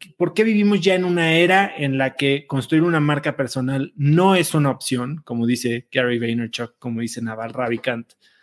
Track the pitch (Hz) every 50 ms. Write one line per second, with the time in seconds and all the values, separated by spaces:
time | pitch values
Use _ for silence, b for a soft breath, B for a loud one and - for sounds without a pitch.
0 | - - _ - 180 175 180 - 220 226 214 208 208 202 208 196 160 190 185 185
1 | 185 180 175 175 165 160 160 165 175 175 185 196 196 196 - - 147 139 135 131
2 | 135 131 - - 139 139 139 139 139 - 139 135 123 - 160 156 160 175 165 156
3 | 147 151 143 143 - 151 139 - 139 120 - 135 127 131 135 135 135 - - -
4 | 143 143 151 170 185 196 190 180 165 - - 156 147 139 131 - - - 131 123
5 | 123 131 151 160 - - 120 117 117 117 123 120 - 120 120 123 - _ - 135
6 | 127 123 123 117 117 117 117 117 117 113 - - 120 113 _ _ - 123 117 113
7 | 117 117 - 123 117 113 110 110 113 113 - 123 127 117 117 113 - 131 120 117
8 | 117 _ _ b b b b b